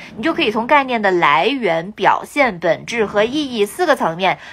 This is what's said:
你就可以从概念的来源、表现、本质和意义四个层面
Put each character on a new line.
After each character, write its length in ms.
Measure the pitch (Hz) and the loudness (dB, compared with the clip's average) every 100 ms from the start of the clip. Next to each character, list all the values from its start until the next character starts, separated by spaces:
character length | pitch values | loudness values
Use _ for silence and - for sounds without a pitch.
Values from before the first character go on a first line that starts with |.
| - - | -18 -6
你 60 | |
就 100 | 277 | -4
可 80 | 330 | 0
以 80 | 277 | 0
从 160 | 226 240 | 0 2
概 160 | 294 | 2
念 180 | 262 240 | 2 0
的 120 | 202 | 2
来 340 | 180 156 151 196 | 4 4 4 2
源、 460 | 277 196 165 175 | 0 -2 -2 -4
表 320 | 214 175 104 | 0 2 2
现、 340 | - 294 262 175 | -2 0 0 0
本 260 | 165 151 | -2 -2
质 220 | 147 233 202 | -2 -4 -2
和 160 | 202 | 0
意 320 | 226 294 285 | 0 -2 -4
义 100 | 240 | -2
四 220 | 202 - 349 | -4 -2 0
个 80 | |
层 220 | 262 196 165 | 2 0 0
面 240 | 190 156 - | -2 -2 -8